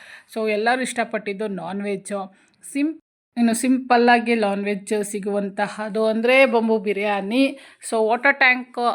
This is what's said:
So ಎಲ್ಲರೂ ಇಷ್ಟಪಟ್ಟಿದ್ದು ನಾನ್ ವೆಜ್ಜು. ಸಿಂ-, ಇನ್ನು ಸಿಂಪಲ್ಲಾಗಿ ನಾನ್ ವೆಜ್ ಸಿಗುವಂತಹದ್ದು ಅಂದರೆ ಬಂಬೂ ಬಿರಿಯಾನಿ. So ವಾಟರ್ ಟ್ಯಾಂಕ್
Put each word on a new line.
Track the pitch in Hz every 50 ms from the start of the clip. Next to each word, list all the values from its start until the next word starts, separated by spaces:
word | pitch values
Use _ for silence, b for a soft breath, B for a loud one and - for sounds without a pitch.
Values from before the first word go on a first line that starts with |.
| B B B B B B -
So | 226 220 220
ಎಲ್ಲರೂ | 214 208 214 233 247 262 254
ಇಷ್ಟಪಟ್ಟಿದ್ದು | 247 - - 226 226 - 214 214 214 196 190 220 214
ನಾನ್ | 196 180 160 165 190 202 202
ವೆಜ್ಜು. | 208 202 196 196 - 208 196 190 190 b b b b b b _ - -
ಸಿಂ-, | 277 285 320 311 - _ _ _ _ _ _ _
ಇನ್ನು | 240 233 226 220
ಸಿಂಪಲ್ಲಾಗಿ | 226 - 254 262 254 262 - 247 240 240 240 240 240 220 226 233
ನಾನ್ | 226 214 202 196 202 202
ವೆಜ್ | 202 208 190 202 - 220 214 208
ಸಿಗುವಂತಹದ್ದು | 208 - 208 190 208 202 202 202 196 196 - 208 196 - - 214 220 196 220 220
ಅಂದರೆ | 220 220 226 226 240 254 262 269
ಬಂಬೂ | 247 220 233 220 226 220 220
ಬಿರಿಯಾನಿ. | 196 214 196 196 202 208 202 202 196 196 226 254 269 269 - B B B B B - -
So | 233 226 220 214
ವಾಟರ್ | 233 240 240 285 277
ಟ್ಯಾಂಕ್ | 277 277 254 254 254 247 - - - 240 240 -